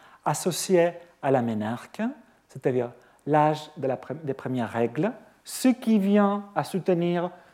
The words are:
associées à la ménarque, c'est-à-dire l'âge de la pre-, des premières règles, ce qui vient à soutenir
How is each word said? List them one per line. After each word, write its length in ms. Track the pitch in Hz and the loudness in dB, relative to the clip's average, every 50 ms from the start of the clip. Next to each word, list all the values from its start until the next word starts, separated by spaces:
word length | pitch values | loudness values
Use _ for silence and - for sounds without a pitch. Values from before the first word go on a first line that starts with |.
| - - - _ - | -20 -20 -20 _ -4
associées 680 | 156 151 - - 185 156 - - - 185 170 170 175 175 - - _ _ _ | -4 -4 -2 -2 -4 -4 -4 0 2 4 4 4 2 0 -6 -18 _ _ _
à 100 | - 135 | 0 2
la 100 | 131 123 | 2 2
ménarque, 600 | 117 117 110 104 104 110 123 - - - - - 220 254 285 - - _ _ _ _ | 2 0 -2 -2 -4 -4 -6 -8 -10 -16 -8 -6 -6 -6 -6 -10 -20 _ _ _ _
c'est-à-dire 440 | _ - 139 - 143 123 123 120 123 - - _ _ _ _ - | _ -18 -2 -2 0 0 0 -2 -4 -8 -18 _ _ _ _ -4
l'âge 460 | 143 151 151 151 156 151 147 - - - | 0 2 4 4 4 2 -2 -8 -16 -12
de 120 | 165 135 | -6 -4
la 100 | 135 123 | -4 -4
pre-, 160 | - - - 127 156 160 | -4 -6 -12 -12 -8 -6
des 120 | 135 131 | -8 -8
premières 340 | - - 135 127 123 113 101 | -8 -6 -6 -4 -4 -4 -4
règles, 420 | 104 117 117 113 120 151 180 233 262 - - _ _ _ _ | 0 0 0 0 0 -2 -2 -2 -4 -8 -18 _ _ _ _
ce 260 | - - - - 262 | -14 -12 0 2 2
qui 280 | 233 - - 220 220 | 2 2 0 2 2
vient 480 | 202 190 202 202 208 202 202 202 208 202 - - | 2 4 4 4 4 4 4 2 -2 -6 -4 -4
à 80 | 156 143 | -4 -4
soutenir 680 | - - 180 - 190 180 170 170 175 175 175 175 175 - - - _ | -2 -4 -2 0 2 2 2 2 0 0 -2 -2 -4 -8 -12 -20 _